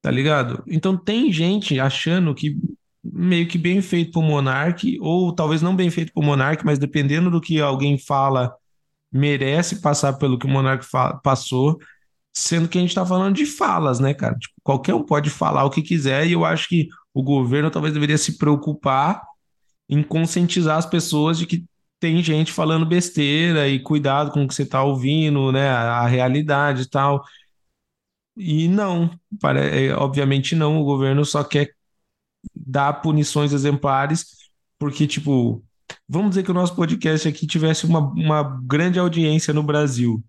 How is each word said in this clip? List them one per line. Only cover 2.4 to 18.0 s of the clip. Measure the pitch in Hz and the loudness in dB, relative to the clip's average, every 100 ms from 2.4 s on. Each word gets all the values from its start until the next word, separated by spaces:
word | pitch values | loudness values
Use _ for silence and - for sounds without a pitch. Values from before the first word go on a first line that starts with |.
| 151 147 170 - _ _ | -4 -4 -8 -10 _ _
meio | - 175 175 175 170 | -12 -2 0 0 0
que | 170 | -2
bem | 165 190 | 0 0
feito | 185 175 170 | 0 -2 0
pro | 170 | 0
monarque, | 156 147 135 131 160 175 240 - | 2 2 0 0 0 -2 -4 -2
ou | 156 175 180 | -2 0 0
talvez | 175 156 156 | 0 0 0
não | 170 | 0
bem | 185 180 | 2 0
feito | 165 160 | 0 -4
pro | - | 0
monarque, | 147 139 135 151 | 0 2 2 0
mas | 180 143 | 0 0
dependendo | 139 151 139 151 180 | 0 0 0 2 2
do | 170 | 0
que | - 160 | 0 0
alguém | 143 135 143 139 | 0 0 0 0
fala, | - 139 139 131 123 - _ _ _ _ _ | 0 0 2 2 0 -6 _ _ _ _ _
merece | 131 147 139 135 151 170 - | 0 0 2 0 0 0 -2
passar | 151 135 139 | 0 2 0
pelo | 131 143 123 | 0 0 0
que | 135 | 0
o | |
monarca | 135 131 135 | 2 2 0
fa-, | - 131 127 135 | -2 -2 -2 0
passou, | 139 131 - 127 139 160 - _ _ _ _ | 0 0 0 0 2 0 -6 _ _ _ _
sendo | - - 170 165 | -6 -2 0 0
que | 180 | 0
a | |
gente | 180 | 0
tá | 190 | 0
falando | 180 185 196 | 0 0 2
de | 196 294 | 0 -2
falas, | - 349 175 151 123 | -2 -2 0 0 2
né, | 135 | 0
cara? | 147 117 120 | 0 -4 -4
Tipo, | - _ | -10 _
qualquer | - 135 135 | -2 0 0
um | 208 | -2
pode | 294 147 147 | 0 0 0
falar | - - 139 | -2 0 2
o | 139 | 0
que | 139 | 0
quiser, | 151 170 135 135 165 | -2 -2 0 0 0
e | |
eu | 170 | 0
acho | 165 165 - | 0 -2 0
que | 175 156 - _ | 0 0 -6 _
o | 139 | -4
governo | 135 139 123 139 156 | 0 0 2 2 0
talvez | 160 156 | 0 -2
deveria | 151 | 0